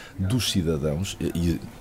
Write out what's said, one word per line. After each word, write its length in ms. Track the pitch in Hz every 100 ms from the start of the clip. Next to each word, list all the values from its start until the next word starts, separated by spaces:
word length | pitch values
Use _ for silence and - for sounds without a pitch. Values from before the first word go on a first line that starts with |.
| - -
dos 320 | 92 123 -
cidadãos, 640 | 101 82 78 76 73 98 -
eh, 100 | -
e 260 | - 85 80 - -